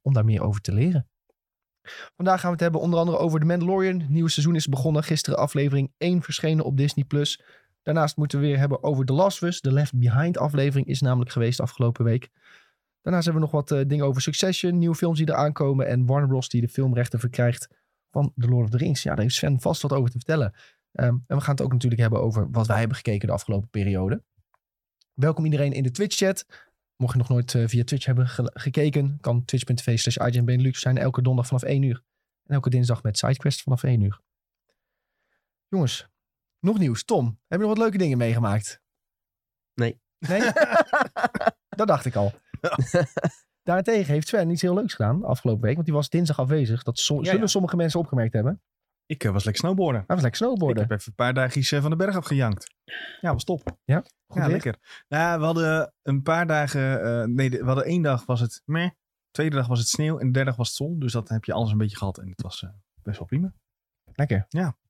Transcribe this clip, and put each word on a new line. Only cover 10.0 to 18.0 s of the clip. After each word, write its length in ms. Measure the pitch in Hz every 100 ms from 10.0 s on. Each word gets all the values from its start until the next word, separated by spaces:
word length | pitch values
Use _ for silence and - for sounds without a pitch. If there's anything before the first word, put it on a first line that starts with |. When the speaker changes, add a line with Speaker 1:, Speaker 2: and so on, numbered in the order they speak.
| 123 120 165 180
Speaker 1:
aflevering 480 | 147 147 139 139 131
is 140 | 135
namelijk 300 | 135 127 120
geweest 300 | - 117 123
afgelopen 440 | 123 - 120 117
week. 240 | 117 120 - _ _ - _ _ _ _
Daarnaast 220 | - 175 170
hebben 160 | 160
we 40 | 151
nog 100 | 151
wat, 180 | 139 143
eh, 80 | 135
dingen 160 | 147 139
over 160 | 131
Succession. 560 | 143 147 190 185 180 175
Nieuwe 160 | 170 160
films 220 | 175 156
die 100 | 160
eraan 240 | - 151
komen. 340 | 147 139 135 127
En 200 | 123 123
Warner 220 | 139 139
Bros. 200 | 131 127
die 120 | 123
de 80 | 117
filmrechten 500 | - 135 120 120 117
verkrijgt 500 | 123 123 120 120 - _ _ _